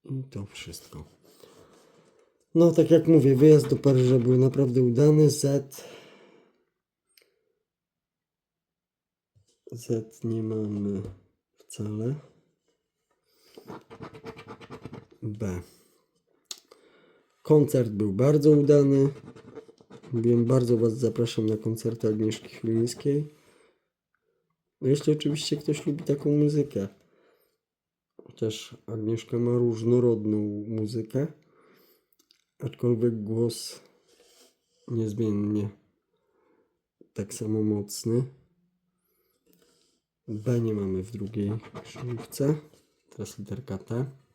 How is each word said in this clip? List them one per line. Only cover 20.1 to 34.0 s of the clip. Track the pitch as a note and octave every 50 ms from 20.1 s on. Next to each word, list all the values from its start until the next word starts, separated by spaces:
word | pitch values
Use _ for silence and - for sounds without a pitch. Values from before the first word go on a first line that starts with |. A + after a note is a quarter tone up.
| B2
Mówiłem, | A#2 A2+ A#2+ A#2+ A#2+ A#2
bardzo | A2+ C3 C3 B2 A#2 A#2+
Was | A2 A2+ A2+ A2
zapraszam | B2+ B2 A2+ A2 - A#2+ A2+ - - A2
na | A2 A2
koncerty | G#2+ - A2+ A2+ A2+ - A#2 A2+ A2+ -
Agnieszki | A2 A2 G#2+ A2 A2 A2 - - -
Chylińskiej. | - - - A2 A2+ A2+ A#2 A#2+ B2 - - C#3+ C#3+ D3 D3+ D3 _ _ _ _ _ _ _ _ _ _ _ _ _ _ _ _ _ _ _ _ _ _ _ _ _ _ _ _ _ _
No, | -
jeśli | C3 C#3 C#3+ - D#3 D3+
oczywiście | D3+ - D3 D3 D3+ - - D3
ktoś | C#3+ - - D3+ - -
lubi | D#3+ C#3+ D3+ -
taką | - C#3+ D3 - D#3 D3
muzykę. | D3 D3 D3 D3+ D3 C#3+ - - G#2 G2 G2 - _ _ _ _ _ _ _ _ _ _ _ _ _ _ _ _ _ _ _ _ _ _ _ _ - -
Chociaż | - - - A#2 A2 G#2+ - - - A#2 - _
Agnieszka | - A2+ A2+ G#2+ A2 A2+ A2 - - -
ma | A#2 A#2+ A#2+
różnorodną | A#2+ B2 A#2+ A#2+ A2+ A2 A2 A2+ B2 B2 A#2+ A#2+ A#2 G#2+ G#2+ G#2+ G#2+ G#2+ G#2 G#2 G#2 G#2 G#2
muzykę, | A2 A2+ A2 G#2+ G#2 B2 A2+ A2+ - - C3 D3 D#3+ - _ _ _ _ _ _ _ _ _ _ _ _ _ _ _ _ _ _ _ _ _ _ _ _ _
aczkolwiek | C#3+ A#2 - _ - B2 A#2+ A2 A#2 B2 A#2 A2 G#2
głos | G#2 A2 A#2 A#2+ A2+ - - - - - - _ _ _ _